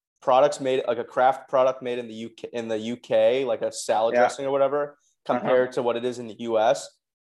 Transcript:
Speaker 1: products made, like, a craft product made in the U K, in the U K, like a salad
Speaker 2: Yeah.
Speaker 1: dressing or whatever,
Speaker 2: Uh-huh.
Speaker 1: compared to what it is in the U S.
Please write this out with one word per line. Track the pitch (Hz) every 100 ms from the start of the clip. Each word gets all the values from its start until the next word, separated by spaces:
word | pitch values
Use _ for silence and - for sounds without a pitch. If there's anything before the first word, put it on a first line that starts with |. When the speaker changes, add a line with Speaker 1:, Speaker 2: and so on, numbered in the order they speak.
| _ _
Speaker 1:
products | - 127 147 147
made, | 135 131 -
like, | 117
a |
craft | 117 131 127 - -
product | 131 131 127
made | 127 123
in | 117
the |
U | 110 117
K, | - -
in | 120 113
the | 110
U | 113 123
K, | - 113 113 131
like | 131 110
a | 110
salad | - - 107 117
Speaker 2:
Yeah. | 120
Speaker 1:
dressing | 120 -
or | 135
whatever, | 139 135 147 147 - _ _ -
Speaker 2:
Uh-huh. | 123
Speaker 1:
compared | 113 127 127
to | 139
what | 120 117
it |
is | 123 120
in | 113
the | 104
U | 117 110
S. | 113 135 - _ _ _ _